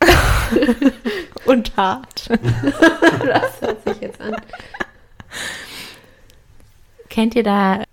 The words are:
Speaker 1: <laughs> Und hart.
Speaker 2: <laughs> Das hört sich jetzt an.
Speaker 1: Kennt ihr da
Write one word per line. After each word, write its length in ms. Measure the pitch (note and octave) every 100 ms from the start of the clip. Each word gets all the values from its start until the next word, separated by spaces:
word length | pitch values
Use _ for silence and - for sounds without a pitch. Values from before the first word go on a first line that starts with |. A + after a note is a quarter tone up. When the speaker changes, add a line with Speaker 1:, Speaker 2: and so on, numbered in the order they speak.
Speaker 1:
<laughs> 1400 | C4 - - - - A3+ B3+ A#3 C#4 - A3+ G3+ E3 - -
Und 300 | B3+ - -
hart. 520 | F#3+ B3 - - - A#3
Speaker 2:
<laughs> 40 | - - C#4 - D#4+ - E4 - C4
Das 360 | - C5 -
hört 220 | A4+ - -
sich 140 | -
jetzt 180 | G3+ -
an. 160 | G#3+ A3 - F#5 - - - - - - - - - - - - - - - - - - _ - - - - - -
Speaker 1:
Kennt 260 | - A3+ A#3
ihr 80 |
da 400 | G#3+ G3+ F#3+ G3 -